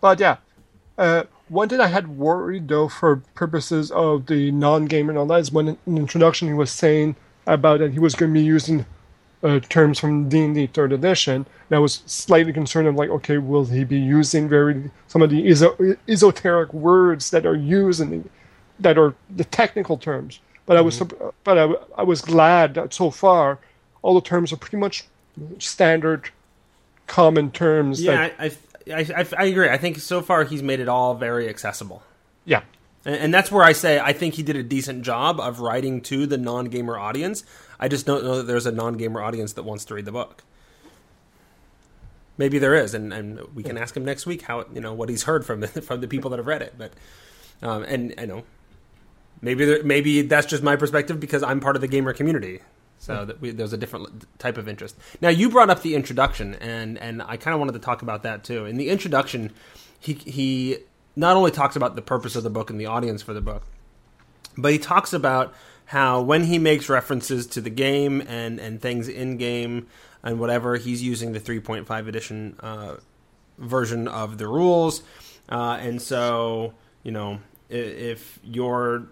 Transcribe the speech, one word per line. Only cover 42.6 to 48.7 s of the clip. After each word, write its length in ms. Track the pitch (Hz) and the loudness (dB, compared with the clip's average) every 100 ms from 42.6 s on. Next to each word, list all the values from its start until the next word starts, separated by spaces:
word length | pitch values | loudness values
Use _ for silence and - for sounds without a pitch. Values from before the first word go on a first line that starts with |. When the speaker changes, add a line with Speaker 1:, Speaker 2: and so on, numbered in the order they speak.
| 135 | 2
Speaker 2:
is, 200 | 156 113 | 2 0
and, 180 | 110 107 | -6 -10
and 280 | 104 104 110 - | -10 -12 -14 -18
we 80 | 143 | -14
can 140 | 110 120 | -12 -10
ask 200 | 120 - | -10 -8
him 80 | |
next 200 | 131 139 | -8 -8
week 180 | - 170 | -10 -12
how, 220 | - 117 - | -8 -10 -10
you 80 | 123 | -12
know, 140 | 113 | -12
what 140 | 113 113 | -10 -8
he's 160 | 117 | -6
heard 200 | - 160 | -2 -2
from 160 | 120 110 | -2 -8
the, 80 | 107 | -6
<laughs> 140 | - | -10
from 180 | - 123 | -10 -8
the 80 | 123 | -6
people 220 | 135 131 | -6 -6
that 80 | 123 | -8
have 80 | 117 | -6
read 160 | 120 | -8
it. 120 | - 123 | -8 -14
But, 140 | 113 - - - - - - _ | -18 -18 -20 -20 -20 -20 -20 _
um, 220 | 117 107 | -8 -8
and 300 | 107 135 120 - | -6 -6 -6 -10
I 60 | |
know 200 | 113 95 117 _ _ | -12 -12 -16 _ _